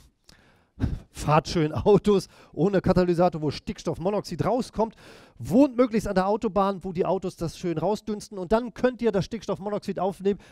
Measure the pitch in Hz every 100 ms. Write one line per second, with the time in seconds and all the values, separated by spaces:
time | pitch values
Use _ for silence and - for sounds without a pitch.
0 | - _ _ _ _ _ _ - - -
1 | - - - 151 - 180 156 139 202 202
2 | 208 196 - - - - 180 190 170 185
3 | 180 170 180 165 151 - - 208 180 156
4 | 170 208 - 160 170 247 - - 226 -
5 | - - - _ 117 208 285 233 254 214
6 | 208 185 190 214 233 185 196 190 185 175
7 | 175 185 185 - 165 - 180 170 170 214
8 | - 208 - 202 180 220 247 - 247 247
9 | 233 190 - 226 - 175 196 202 - 160
10 | 185 - 190 202 -